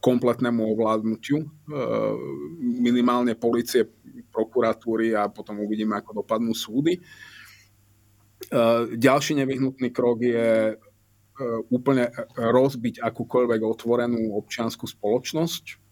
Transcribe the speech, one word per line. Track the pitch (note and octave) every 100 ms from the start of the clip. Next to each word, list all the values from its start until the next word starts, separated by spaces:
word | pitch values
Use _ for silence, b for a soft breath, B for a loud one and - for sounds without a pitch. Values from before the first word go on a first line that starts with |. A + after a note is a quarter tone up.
kompletnému | - B2 B2 A#2 B2 A#2 A2
ovládnutiu, | G#2+ A2 A2 A2 A2 - D3 D3
e, | - - D3 A2+ A2+ G#2+ A2 C#3 C#3 C#3+ - B2 B2
minimálne | A#2+ B2 A#2+ B2 B2 A2+
polície, | A#2+ A#2+ A#2 B2 G#2+ _ - B2 -
prokuratúry | - A2 B2 A2+ A2+ A2+ A2+ A2+
a | G#2+ G2+
potom | - - G#2
uvidíme, | G#2 G#2+ G#2+ G#2
ako | - G#2+ -
dopadnú | A2 A#2 A2+
súdy. | - A#2 D3+ F3+
E, | B B B B B B B _ _ _ _ _ _ _ - C3 A#2 A#2 A#2 A#2
ďalší | B2+ C#3 C#3+ D3+
nevyhnutný | C3+ C3 C3 C3 B2
krok | B2 A#2+ A#2 B2
je, | A#2 A#2 A2+ A2
e, | A2 _ _ _ _ _ - B2 A2+ A2+
úplne | B2+ C3 C3+ A#2+ - A#2+
rozbiť | - A2+ B2 C3+ B2 A#2 A2+ A#2
akúkoľvek | A#2 A2+ B2 B2 A2
otvorenú | A2 A2+ A2+ A#2+ A#2+ A#2 A2+
občiansku | G2+ - - A#2 - -
spoločnosť. | - G#2 B2 C3 D#3+ E3 - - - _